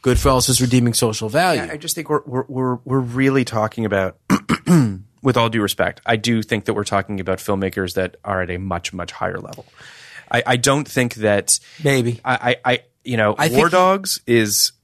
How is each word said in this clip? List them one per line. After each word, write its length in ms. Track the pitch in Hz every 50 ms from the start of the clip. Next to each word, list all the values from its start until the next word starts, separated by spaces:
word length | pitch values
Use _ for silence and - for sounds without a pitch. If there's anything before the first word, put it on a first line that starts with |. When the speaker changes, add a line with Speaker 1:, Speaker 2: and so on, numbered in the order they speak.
Speaker 1:
Goodfellas 460 | - 131 123 110 - 143 135 127 120 -
is 120 | 127 117
redeeming 340 | 127 123 123 127 120 120 113
social 340 | - - 113 107 - 113 107
value. 340 | 104 151 180 185 165 127
Speaker 2:
Yeah, 100 | - -
I 40 | 156
just 180 | 151 156 165 -
think 160 | 175 156 147
we're, 120 | 151 147 -
we're, 180 | - 123 127 - -
we're, 260 | 127 131 131 127 127 120 _
we're 140 | - 127 135
really 440 | 127 120 120 131 135 135 135 135 123
talking 400 | - - 110 110 110 - - 113
about, 340 | 107 101 98 95 92 - _ _ _ - - - - - - - -
<clears throat> 540 | 180 165 131 110 98 92 101 _ _ _
with 140 | - 135 120
all 120 | 123 117 113
due 140 | 110 117
respect, 380 | 104 98 - - 95 90 - - _
I 120 | - 117
do 260 | 110 101 117 120 113
think 220 | 107 - 120 107 -
that 100 | - 107
we're 80 | 104
talking 380 | 101 - 110 98 95 - 104 95
about 180 | 92 92 92 -
filmmakers 560 | - - 101 98 98 95 - 104 95 90 -
that 220 | 95 92 90 - - _
are 180 | 104 98 92
at 80 | 92 85
a 80 | 90 87
much, 340 | 95 98 87 87 - -
much 200 | - 90 87 87
higher 260 | - - 92 92 92 92
level. 260 | - - - - - _ _ - - - - - - - - - - -
I, 140 | - 120 -
I 120 | - 123
don't 320 | 123 117 139 135 147 139 -
think 260 | - 131 123 120 -
that 440 | 110 107 107 104 101 95 - - - - - - - 156
Speaker 1:
Maybe. 360 | 143 139 131 120 120 117 - _
Speaker 2:
I, 320 | 127 127 - - 123 123 - _
I, 80 | 127
I, 100 | 123 127 _ _ _ _ _
you 120 | - 123
know, 200 | 113 110 104 104 -
Speaker 1:
I 80 | 147
Speaker 2:
War 20 | 165
Speaker 1:
think 140 | 120 208 226
he 40 | 170
Speaker 2:
Dogs 500 | 165 180 185 185 190 196 190 190 - - _
is 460 | - 120 117 110 104 101 - - - _ _